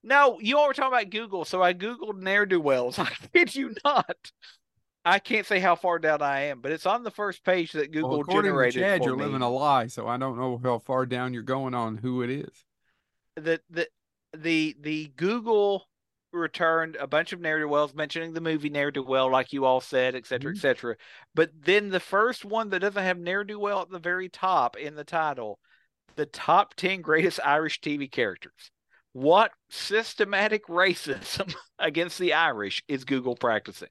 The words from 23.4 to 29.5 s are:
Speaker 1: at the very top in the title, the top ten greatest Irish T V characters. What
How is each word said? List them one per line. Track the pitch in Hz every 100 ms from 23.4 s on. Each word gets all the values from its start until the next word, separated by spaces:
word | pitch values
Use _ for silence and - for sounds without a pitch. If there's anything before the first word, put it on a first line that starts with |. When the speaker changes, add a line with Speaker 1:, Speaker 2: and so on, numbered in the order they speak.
| 202 208 202 196
Speaker 1:
at | 175
the | 185
very | 165 180 185
top | - 185 175 120 -
in | 147 151
the | 147
title, | 170 156 135 110 98 _ _ _ _ _ -
the | 147
top | - - 175 202 -
ten | 185 190
greatest | 151 156 175 - 143
Irish | 147 160 -
T | - 147
V | 135
characters. | - 113 90 - _ - _ _ _ _
What | 127 139 180 220